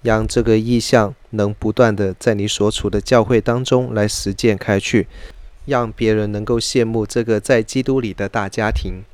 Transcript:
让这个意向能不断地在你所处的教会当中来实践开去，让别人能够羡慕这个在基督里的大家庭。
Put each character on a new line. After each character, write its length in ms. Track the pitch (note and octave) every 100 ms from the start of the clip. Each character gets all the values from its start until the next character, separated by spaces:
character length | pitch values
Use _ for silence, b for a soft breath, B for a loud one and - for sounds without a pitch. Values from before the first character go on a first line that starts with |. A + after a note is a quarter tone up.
让 240 | A#2+ A2 A2
这 160 | -
个 160 | A2+ A2
意 220 | A2+ A#2+
向 340 | - B2 G2+ - -
能 220 | G#2+ G2+
不 200 | G#2+ A2
断 200 | G#2+ A#2+
地 220 | G#2 G2 F#2
在 160 | -
你 140 | G#2 G#2
所 240 | - G#2
处 180 | - G2+
的 120 | G2+
教 200 | - B2
会 200 | G#2+ A#2+
当 200 | G#2 A#2+
中 320 | B2+ B2+ B2+
来 140 | A2 G#2
实 260 | - -
践 240 | F#2+ A#2+ G2
开 220 | - G2
去， 280 | - A2+ - B B B B - -
让 260 | C3+ A#2
别 220 | A2 A2+
人 180 | G#2+ G#2
能 140 | G#2 G#2+
够 120 | A#2
羡 280 | A2+ B2+ A2+
慕 200 | A2+ G#2
这 160 | B2
个 200 | A2+ G#2+
在 200 | - B2
基 220 | A2 C3
督 160 | B2+ C3
里 140 | A#2
的 160 | F#2 G2+
大 180 | A2+ G2
家 240 | - G#2+
庭。 320 | - G2 F#2 G2+